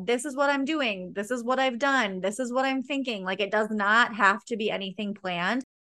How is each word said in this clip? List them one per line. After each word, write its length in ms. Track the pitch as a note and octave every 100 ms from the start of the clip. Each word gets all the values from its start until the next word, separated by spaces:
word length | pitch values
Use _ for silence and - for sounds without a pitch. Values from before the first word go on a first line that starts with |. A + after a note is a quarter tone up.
"This 220 | F#3 B3 D4
is 100 | C4
what 140 | C#4+
I'm 160 | C#4 C4+
doing, 480 | D#4 B3+ F#3+ F3+ F3
this 160 | G#3
is 120 | B3
what 160 | A#3 C4
I've 200 | C4 A#3+
done, 400 | C#4 C4+ G#3+ F#3
this 200 | F#3+ G#3+
is 140 | B3
what 120 | B3 C4+
I'm 180 | C4+
thinking." 400 | B3+ C#4 B3+ G#3+
Like, 160 | F#3 G3
it 100 | G3
does 220 | G#3+ A3
not 420 | G#3+ G3+ A3+ A#3 G#3+
have 280 | G3+ G#3 -
to 120 | A#3
be 120 | G#3+
anything 460 | F#3+ G3 F#3 G#3 G3+
planned. 480 | F#3 F3 F3+ A#3+ - _